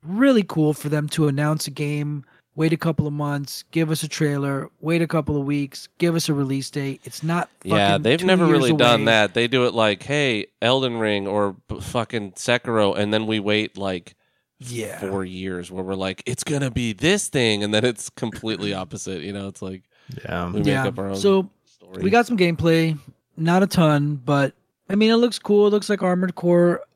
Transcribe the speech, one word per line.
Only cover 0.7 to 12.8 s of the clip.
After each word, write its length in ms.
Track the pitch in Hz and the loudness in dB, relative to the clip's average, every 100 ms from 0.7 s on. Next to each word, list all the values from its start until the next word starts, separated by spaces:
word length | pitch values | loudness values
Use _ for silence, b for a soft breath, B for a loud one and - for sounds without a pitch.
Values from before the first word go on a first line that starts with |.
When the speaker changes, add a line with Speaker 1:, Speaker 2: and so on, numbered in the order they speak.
Speaker 1:
for 160 | 147 151 | 0 -2
them 180 | 151 151 | -2 -2
to 180 | - 151 | 0 0
announce 400 | 139 151 156 - | 2 0 -2 -4
a 40 | |
game, 540 | 139 147 147 147 147 - b _ - | -6 -6 -4 -6 -8 -12 b _ -2
wait 180 | 160 | 0
a 40 | 160 | 0
couple 280 | 170 151 147 | -2 0 -2
of 80 | |
months, 520 | 147 147 143 139 - - | -2 -4 -4 -6 -12 -6
give 200 | 165 160 | -2 0
us 100 | 156 | -2
a 40 | 156 | -4
trailer, 640 | - 156 143 139 139 156 _ | -2 -2 0 -2 -4 -6 _
wait 200 | 156 170 | -2 -2
a 60 | 165 | 0
couple 300 | 165 147 147 | -2 -2 -2
of 80 | 139 | -2
weeks, 440 | 147 139 - - _ | -4 -4 -10 -20 _
give 180 | 175 165 | 0 0
us 120 | - | 0
a 60 | |
release 360 | 143 135 135 131 | 0 0 -2 -4
date. 320 | 147 135 135 | -6 -6 -8
It's 180 | - - | -14 -8
not 280 | 156 170 - _ | -4 -4 -4 _
Speaker 2:
Yeah, 260 | - 104 101 | -2 2 2
Speaker 1:
fucking 120 | 101 | 2
Speaker 2:
they've 160 | 131 160 | 2 2
Speaker 1:
two 60 | 185 | 2
Speaker 2:
never 200 | 185 170 | 4 4
Speaker 1:
years 60 | 151 | 4
Speaker 2:
really 160 | 127 | 4
done 280 | 151 120 117 | 4 6 6
Speaker 1:
away. 40 | 113 | 4
Speaker 2:
that. 280 | 110 104 117 | 4 4 2
They 120 | 117 | 0
do 180 | 127 123 | 2 2
it 80 | 113 | 2
like, 260 | 110 101 | 2 0
"Hey, 440 | - 147 143 107 - _ | -2 -2 0 -2 -6 _
Elden 360 | 113 131 131 117 | 0 2 0 -2
Ring 300 | 107 104 98 | -2 -2 -2
or 260 | 104 101 92 _ | -2 -2 -4 _
b-, 120 | - | -12
fucking 500 | 85 123 110 117 101 | -6 -4 -4 -6 -8
Sekiro," 640 | - - 120 - 113 | -8 -2 -2 0 0